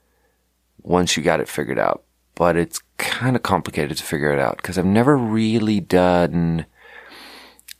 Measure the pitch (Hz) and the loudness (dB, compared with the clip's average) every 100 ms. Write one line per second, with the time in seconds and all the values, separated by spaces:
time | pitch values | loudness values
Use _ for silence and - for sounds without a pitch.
0 | _ _ _ _ _ _ _ _ - 90 | _ _ _ _ _ _ _ _ 0 0
1 | 87 - 87 80 57 - 62 64 50 50 | 2 0 0 0 -2 -6 -4 -2 0 -2
2 | _ _ _ - 87 85 85 - - _ | _ _ _ 0 2 2 0 -6 -16 _
3 | - - 123 123 - 92 - - 73 76 | -6 -4 -2 -2 0 -2 -2 -4 -4 -6
4 | - 78 73 71 64 - - 90 90 104 | -6 -2 0 0 0 -4 -6 -2 2 2
5 | 123 143 113 110 110 113 107 104 85 90 | 4 2 0 0 0 0 0 0 2 2
6 | 90 90 85 82 82 82 78 _ - - | 4 4 2 0 0 -2 -6 _ -20 -20
7 | - - - - - _ - | -20 -20 -20 -20 -20 _ -20